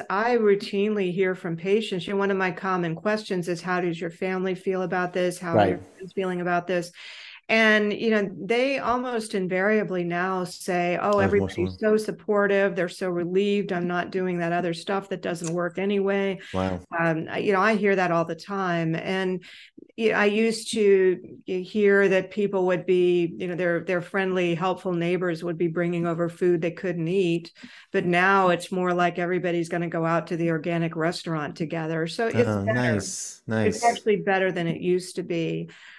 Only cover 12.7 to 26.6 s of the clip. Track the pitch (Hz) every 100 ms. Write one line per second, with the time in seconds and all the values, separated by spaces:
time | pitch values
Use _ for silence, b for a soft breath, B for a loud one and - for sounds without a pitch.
12.7 | 180 175 - 185 175 175 185 202 202 190
13.7 | 175 175 175 - 190 185 175 170 175 170
14.7 | 165 - 196 196 180 185 170 165 175 175
15.7 | 170 196 202 196 196 196 190 B 95 95
16.7 | 90 - 170 165 160 - - 208 190 208
17.7 | 214 202 190 180 170 165 165 - 196 185
18.7 | 170 165 160 - 190 185 185 B B B
19.7 | - - - 220 - 208 208 226 220 -
20.7 | 220 202 190 185 175 - - - 185 180
21.7 | 214 202 196 196 185 185 214 202 196 185
22.7 | 180 - 180 180 175 170 - 180 170 175
23.7 | 170 165 175 170 196 190 185 175 165 185
24.7 | 180 190 175 170 180 180 165 175 165 175
25.7 | 170 170 175 170 165 170 170 180 175